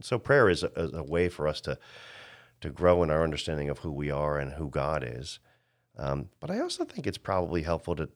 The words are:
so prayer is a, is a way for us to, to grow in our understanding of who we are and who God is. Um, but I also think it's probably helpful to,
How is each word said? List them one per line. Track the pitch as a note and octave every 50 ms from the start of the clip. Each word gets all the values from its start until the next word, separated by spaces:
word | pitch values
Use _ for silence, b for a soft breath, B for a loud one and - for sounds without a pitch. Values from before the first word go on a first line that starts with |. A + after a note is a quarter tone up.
so | - - B2+ A2+
prayer | - - C#3 C#3+ A#2 F#2+
is | E2+ D#2 -
a, | - -
is | - E2+ D2 -
a | E2 D2+
way | D2 E2 F2 F2+ E2+
for | - - D2+
us | D2+ D2+ -
to, | - D2+ C#2 b b b b b b b b b b b b b b b b _
to | - D#2+
grow | - - F2+ F2+ F2 F2 E2+
in | D#2
our | D#2 D#2+
understanding | E2 D#2+ D2 C#2+ - E2+ D#2 D2 D2 C#2+
of | C#2 -
who | - E2
we | C#2+ C#2+ D2 D2
are | C#2+ C#2+ D2 D2+ D2 D2
and | C#2 C2+ C#2
who | D#2 D#2+ C2+
God | C2+ C#2 C#2 D#2+ D#2 D2 B1+
is. | A#1+ A#1+ B1 D2+ - - - _ _ _ _ _ _ _ _ _ _ _ -
Um, | - C#2 C#2 C#2+ - F#2+ - _
but | - D#3+
I | F#3+ A#3+
also | F4 F4 - - E4+
think | - - - C3+
it's | G2 - -
probably | - - F#2+ F#2 F2 D#2 E2 E2+
helpful | D2+ E2+ E2 D#2+ - E2+ E2+
to, | D#2 D#2 - -